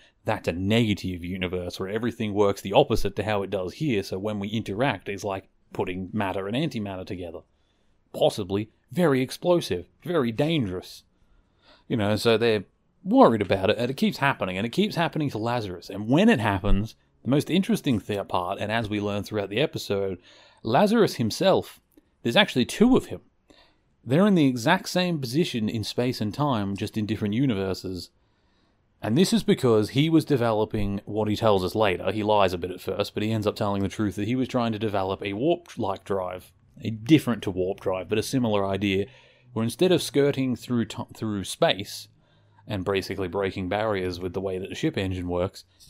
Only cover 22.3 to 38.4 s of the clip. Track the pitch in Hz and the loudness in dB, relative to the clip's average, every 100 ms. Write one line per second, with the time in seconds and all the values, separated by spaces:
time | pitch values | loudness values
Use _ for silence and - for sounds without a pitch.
22.3 | 165 202 131 113 - 240 254 - 90 - | 2 2 2 -2 4 4 4 2 -8 -14
23.3 | _ _ _ _ _ _ _ 120 143 208 | _ _ _ _ _ _ _ 0 4 4
24.3 | 185 139 123 120 185 - 180 180 165 127 | 4 4 2 0 0 0 -2 0 -2 -2
25.3 | 135 175 120 107 117 101 - 123 117 107 | 0 0 -2 -2 -2 -4 -2 -2 -2 -4
26.3 | 98 147 117 98 98 107 110 107 101 104 | -2 0 0 -2 -4 -4 -4 -4 -2 -2
27.3 | 110 139 98 95 92 95 90 - _ _ | 0 0 0 -2 -4 -6 -8 -10 _ _
28.3 | _ _ _ _ _ _ _ 110 123 190 | _ _ _ _ _ _ _ 0 4 4
29.3 | 226 - 190 127 110 101 131 160 160 151 | 4 2 2 4 4 4 2 4 4 4
30.3 | 139 117 107 107 107 101 98 - 104 107 | 2 2 0 0 0 -2 -2 -4 -2 0
31.3 | 104 113 98 90 107 107 87 - 104 104 | 2 4 4 2 2 2 2 -2 0 2
32.3 | 104 95 90 90 90 - 95 104 104 107 | 4 4 2 -6 -8 -6 -6 -4 -2 -2
33.3 | 110 104 101 107 101 95 - 104 92 104 | 0 -2 -2 -2 -2 -2 -2 -4 -2 -2
34.3 | 131 120 127 117 104 107 98 95 95 104 | -2 -2 -2 -2 -2 -2 0 -2 -2 -4
35.3 | 98 147 175 - - 101 92 - 98 90 | -2 0 0 -4 -6 -4 -4 -4 -4 -4
36.3 | 90 - _ _ - 107 110 117 156 - | -8 -14 _ _ -10 -8 -6 4 4 4
37.3 | 110 - 90 90 98 101 92 87 107 - | -2 -4 -2 -2 -2 -2 -4 -2 -2 -2
38.3 | 135 | -2